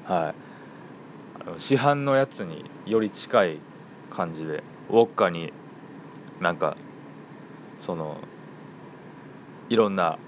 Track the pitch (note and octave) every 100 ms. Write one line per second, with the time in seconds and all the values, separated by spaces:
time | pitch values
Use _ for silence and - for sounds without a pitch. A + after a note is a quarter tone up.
0 | - F2+ D#2 - - - - - - -
1 | - - - - - E2 - C3+ C#3 C#3+
2 | C#3 C3+ C#3 - F#2 D2+ D2+ - - A2
3 | G#2+ - - A#2 F#2 D2+ - - - -
4 | - - F2 D#2+ D#2 D2+ - - - A2+
5 | A#2 - F#2+ E2+ E2 - - - - -
6 | - - - - F2 F2 D#2 - - -
7 | - - - - - - - - - E2+
8 | D#2 D2+ - - - - - - - -
9 | - - - - - - - A2+ G#2 G2
10 | E2+ -